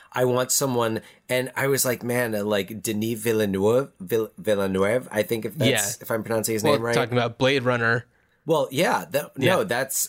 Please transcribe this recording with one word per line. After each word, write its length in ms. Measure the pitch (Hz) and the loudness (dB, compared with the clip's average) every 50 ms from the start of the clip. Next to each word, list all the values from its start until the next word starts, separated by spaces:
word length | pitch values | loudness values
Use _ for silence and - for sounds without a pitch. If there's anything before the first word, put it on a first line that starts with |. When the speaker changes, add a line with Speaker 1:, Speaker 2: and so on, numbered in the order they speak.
| - _ | -18 _
Speaker 1:
I 120 | - 123 127 | -2 0 0
want 260 | 127 123 127 127 123 | 2 2 2 0 0
someone, 520 | - - 143 135 123 120 117 113 110 107 - - - _ _ - | 0 0 0 0 0 0 0 0 -2 -4 -6 -10 -18 _ _ -2
and 240 | 127 127 127 131 - | -2 -2 -2 -2 -4
I 120 | - 139 | -2 0
was 180 | 139 139 127 - | 0 0 2 0
like, 180 | 127 120 95 | 0 -2 -2
man, 320 | 110 120 120 123 123 113 110 | -2 -2 0 0 0 0 -2
uh, 80 | 104 | -2
like, 380 | 101 107 104 101 95 90 113 101 | -2 0 0 0 -2 -4 -8 -8
Denis 360 | - 117 107 104 110 113 120 107 | -6 -4 -2 -2 -2 -2 -4 -2
Villeneuve, 680 | 107 120 110 107 107 98 95 95 98 107 117 127 139 - _ - | -2 0 0 2 2 0 2 2 2 4 4 2 0 -2 _ -14
Vill-, 300 | 95 90 120 113 110 - - - | -4 -2 0 0 0 -2 -6 -4
Villeneuve, 680 | 85 107 104 101 98 95 95 95 95 101 117 127 131 - | -2 0 2 2 2 2 2 2 2 2 2 0 -2 -2
I 100 | - 107 | -2 -2
think, 220 | 104 - 120 110 107 | 0 0 -2 -4 -4
if 120 | 110 - 160 | -6 -4 0
that's, 100 | 123 131 | 0 2
Speaker 2:
Yeah. 240 | 123 107 101 - - - | 2 2 0 -2 -6 -8
Speaker 1:
if 100 | - - | -6 -4
I'm 120 | 117 110 | -4 -4
pronouncing 320 | 101 104 113 110 107 117 113 | -2 -2 -2 -2 -2 -2 -2
his 80 | 107 | 0
Speaker 2:
Well, 100 | 107 - | 2 2
Speaker 1:
name 100 | 113 110 | 2 2
right. 120 | 117 117 117 | 0 0 0
Speaker 2:
talking 240 | 135 127 110 123 123 | 0 0 0 0 0
about 180 | 120 120 113 | 0 -2 -2
Blade 280 | - 127 131 143 135 120 | 0 0 2 2 2 2
Runner. 420 | 127 123 117 117 117 117 117 - _ _ _ _ _ _ _ _ | 0 0 2 2 2 0 0 -2 _ _ _ _ _ _ _ _
Speaker 1:
Well, 200 | 147 160 151 131 - | 0 0 0 0 0
yeah, 340 | 135 139 180 - - 104 - - | 0 0 2 2 2 0 -2 -2
that, 220 | - 143 147 - - | -4 -4 -4 -6 -4
Speaker 2:
Yeah. 200 | 143 131 117 - | 0 2 2 4
Speaker 1:
no, 80 | 147 110 | 2 2
that's, 440 | 90 117 123 135 - - - - | 0 -2 -2 -2 -4 -4 -4 -4